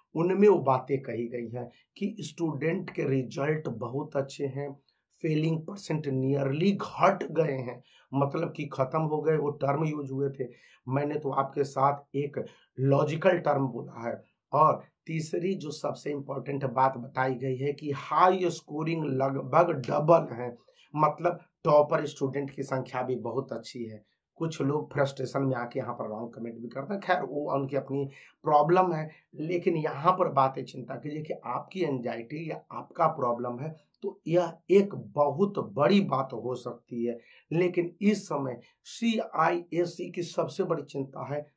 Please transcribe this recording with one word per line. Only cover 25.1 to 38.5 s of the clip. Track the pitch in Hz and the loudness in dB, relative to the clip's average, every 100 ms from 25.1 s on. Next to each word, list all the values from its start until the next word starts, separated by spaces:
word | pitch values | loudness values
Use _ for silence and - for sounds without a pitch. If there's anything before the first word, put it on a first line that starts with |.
| - 127 143 | 0 -4 0
में | 135 123 | 0 0
आके | 120 135 | -4 -6
यहाँ | 117 | -6
पर | 117 110 | -6 -8
wrong | 107 117 | -6 -8
comment | 117 117 117 | -10 -12 -10
भी | 120 | -10
करते | 135 139 | -8 -6
हैं, | 202 | -6
खैर | - 175 | 0 0
वो | 127 143 151 | 0 -4 -2
उनकी | 139 135 135 | -2 0 -2
अपनी | 131 139 139 - - _ 151 | -2 -4 -4 -8 -20 _ 4
problem | 147 151 185 180 | 6 8 6 6
है। | 160 156 - _ - | 0 -4 -12 _ -8
लेकिन | 156 175 180 160 | -4 0 2 2
यहाँ | 151 139 165 | 0 2 2
पर | 185 165 | 4 2
बातें | 135 131 139 135 | 4 2 0 -10
चिंता | 135 120 135 | -12 -10 -10
कीजिए | 147 151 | -8 -8
कि | 151 - 120 | -8 -8 -6
आपकी | 131 - 190 | -8 -8 -4
anxiety | 156 131 117 117 117 160 160 | -2 -2 -4 -6 -8 -8 -8
या | - - | -10 -12
आपका | 117 - - 160 | -14 -12 0 0
problem | 156 120 117 123 123 | 2 -2 -2 -4 -6
है | 156 - _ _ | -8 -10 _ _
तो | - - 156 | -10 -8 0
यह | 175 165 - - | 2 2 -4 4
एक | 196 196 131 - | 4 4 -2 -6
बहुत | 147 143 139 196 147 107 101 | 2 2 4 0 0 -4 2
बड़ी | 156 202 | 6 6
बात | 139 135 135 117 | 4 0 -2 -6
हो | 120 123 | -6 -6
सकती | 123 117 _ 120 117 | -8 -12 _ -4 -4
है। | 117 - - _ | -4 -12 -20 _
लेकिन | 160 180 175 170 - | 2 2 2 -2 2
इस | 202 202 - | 2 2 -2
समय | 143 131 | -4 -4